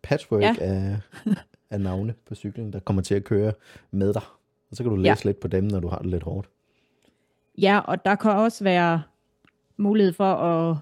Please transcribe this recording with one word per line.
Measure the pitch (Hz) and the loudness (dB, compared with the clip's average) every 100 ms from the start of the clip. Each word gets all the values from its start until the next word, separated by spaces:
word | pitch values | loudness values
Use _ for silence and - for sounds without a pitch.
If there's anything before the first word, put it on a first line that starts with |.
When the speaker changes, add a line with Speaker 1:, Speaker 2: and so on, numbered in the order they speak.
Speaker 1:
Patchwork | - 143 - 110 | -2 -4 0 2
Speaker 2:
Ja. | 202 233 | 2 0
Speaker 1:
af, | 90 95 98 101 - - 220 | -2 -2 -2 -4 -8 -10 -4
Speaker 2:
<laughs> | 208 - _ _ | -4 -4 _ _
Speaker 1:
af | 104 | -4
navne | 98 92 107 117 _ | -2 -2 -4 -8 _
på | |
cyklen, | 110 107 101 110 | -12 -12 -10 -10
der | 98 | -10
kommer | - 98 | -2 -2
til | 92 | 2
at | 101 | -2
køre | 98 104 107 104 _ - _ | 0 0 0 -2 _ -20 _
med | 98 98 | 0 0
dig. | 104 - _ _ _ _ | 0 -6 _ _ _ _
Og | - | -6
så | |
kan | 120 | -2
du | 101 | 2
Speaker 2:
Ja. | 95 | 2
Speaker 1:
læse | - | 2
lidt | 101 101 | 0 -2
på | 92 | -2
dem, | 95 | -2
når | 101 98 | 0 -2
du | 85 | -4
har | 87 | -6
det | 92 | -4
lidt | 90 | -4
hårdt. | 80 95 98 _ _ _ _ _ _ _ _ _ _ - | -4 -8 -10 _ _ _ _ _ _ _ _ _ _ 0
Speaker 2:
Ja, | 190 202 | 2 2
og | - 185 | 0 -2
der | 190 | 0
kan | 196 220 | 2 2
også | 202 226 - | 2 0 0
være | 196 180 175 165 151 _ _ _ _ _ _ - | 0 2 4 0 -4 _ _ _ _ _ _ -2
mulighed | 202 214 196 | 0 4 2
for | 175 196 | 2 0
at | 185 170 165 165 160 | 2 2 2 0 -2